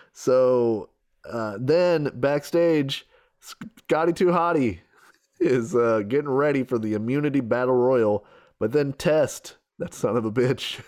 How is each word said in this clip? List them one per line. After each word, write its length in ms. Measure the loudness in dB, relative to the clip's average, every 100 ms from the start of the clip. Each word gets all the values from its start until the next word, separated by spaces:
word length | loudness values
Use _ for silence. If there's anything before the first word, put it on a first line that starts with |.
| -20
so, 760 | -6 0 4 4 4 2 -2 -6 _ _ _ -12
uh, 300 | -8 -6 -4
then 520 | 0 2 2 0 -2
backstage, 960 | -2 -2 -2 0 2 2 2 0 -6 -12 _ _ _
Scotty 720 | -20 -20 -20 -18 -2 0 0
Too 140 | 2 2
Hottie 520 | 2 0 0 0 -4 _ _ -20 _ _ -4
is, 360 | 0 0 0 0
uh, 260 | 2 0 0
getting 220 | -2 0
ready 320 | 0 2 0
for 140 | -2 -4
the 160 | -2
Immunity 460 | -4 -2 -2 0 -2
Battle 320 | 0 0 2 2
Royal, 480 | 4 4 2 0 -4 -20 _ _
but 120 | -2
then 220 | 0 -2
Test, 640 | -2 0 2 0 -4 -18 -20 _ -12
that 160 | -12
son 240 | -4 -2 -2
of 80 | -2
a 60 |
bitch, 500 | 0 0 -2 -6 -12